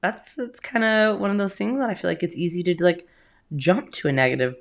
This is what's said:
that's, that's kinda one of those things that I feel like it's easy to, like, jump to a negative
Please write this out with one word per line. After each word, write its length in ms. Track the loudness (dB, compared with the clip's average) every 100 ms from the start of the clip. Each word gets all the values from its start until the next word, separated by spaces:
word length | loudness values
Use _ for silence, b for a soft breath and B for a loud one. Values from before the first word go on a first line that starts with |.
that's, 340 | -4 -4 -12
that's 260 | -10 -10 -10
kinda 560 | -4 0 2 4 4 2
one 120 | 0
of 80 | 0
those 180 | -2 -2
things 220 | -4 -2
that 120 | -2
I 40 |
feel 160 | -2 -2
like 120 | -2
it's 140 | -4 -2
easy 260 | -4 -2
to, 220 | -2 2
like, 240 | 2 2 -4 b b b b -2
jump 360 | 2 2 0
to 160 | -4 0
a 40 |
negative 440 | 2 2 2 -2 -4